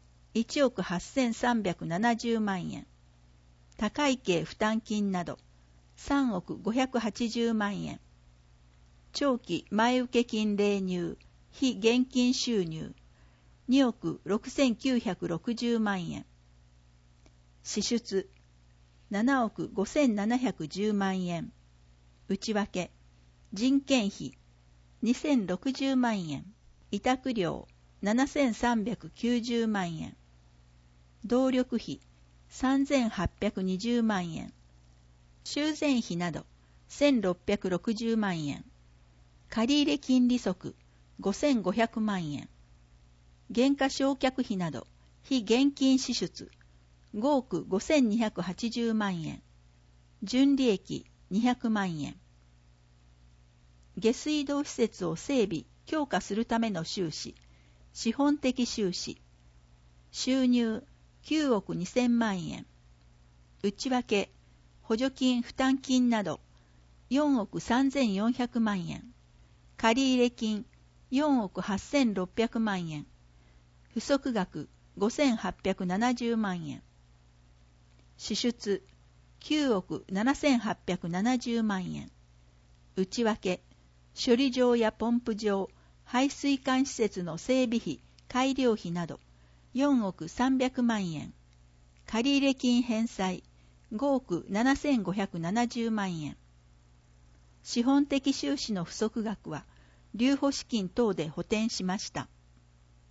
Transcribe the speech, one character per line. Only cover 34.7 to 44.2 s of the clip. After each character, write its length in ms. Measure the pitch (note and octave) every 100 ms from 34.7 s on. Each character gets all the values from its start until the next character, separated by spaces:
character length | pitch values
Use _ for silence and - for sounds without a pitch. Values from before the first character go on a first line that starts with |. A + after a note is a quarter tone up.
| - - - _ - - -
修 300 | - - D4+
繕 260 | D4+ D4+ B3+
費 140 | - E3+
な 140 | F3
ど、 140 | D3 - - _ - -
千 340 | - C#4+ B3+
六 140 | F#3+ F3+ -
百 240 | G#3 F#3
六 240 | F3+ -
十 220 | G#3+ A3+ A3+
万 300 | G#3 E3+ D3+
円。 180 | - - - - - - _ - _ -
借 360 | - A#3 D4 C#4+
入 120 | C#4+
金 300 | - B3+ B3
利 100 | B3
息、 380 | G3+ F3+ - - _ _ _ -
五 140 | F#3+
千 300 | G3+ D4 B3
五 80 | F#3
百 280 | F3+ A3+ -
万 320 | G#3+ F#3+ D#3
円。 160 | C#3+ - - - - _ - - _ - - -
減 260 | G3+ C4+ C#4
価 100 | C4+
償 300 | - C#4
却 260 | C4+